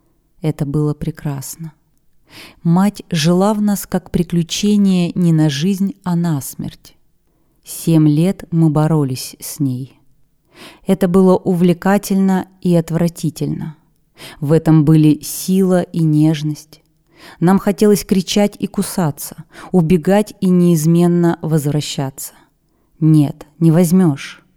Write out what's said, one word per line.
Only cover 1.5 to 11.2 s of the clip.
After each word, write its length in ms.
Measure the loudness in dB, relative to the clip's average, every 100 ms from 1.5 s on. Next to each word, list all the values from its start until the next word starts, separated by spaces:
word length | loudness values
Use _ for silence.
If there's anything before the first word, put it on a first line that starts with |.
| -14 -16 _ _ _ _ _ _ -20 -20 _
Мать 400 | 0 2 0 -4 -8
жила 460 | -4 0 2 0
в 80 | 0
нас 240 | -2 -4 -4
как 240 | -8 -4
приключение 1000 | -4 -2 -4 -4 -4 0 2 2 0 -2
не 180 | -2 0
на 160 | 2 0
жизнь, 460 | 0 -4 -2 -4 -6
а 120 | -6 -4
на 220 | -2 -4
смерть. 560 | -8 -12 -14 -14 -20 _ _ _ _ _ _ _
Семь 420 | -20 -8 0 2 2
лет 380 | 2 -2 -4 -6
мы 180 | 0 2
боролись 680 | 2 0 0 -2 -6 -12 -16
с 180 | -18 -6
ней. 400 | -4 -4 -12 _ _ _ _ _ _ -20 -20 -14 -4
Это 220 | -2 2
было 260 | 4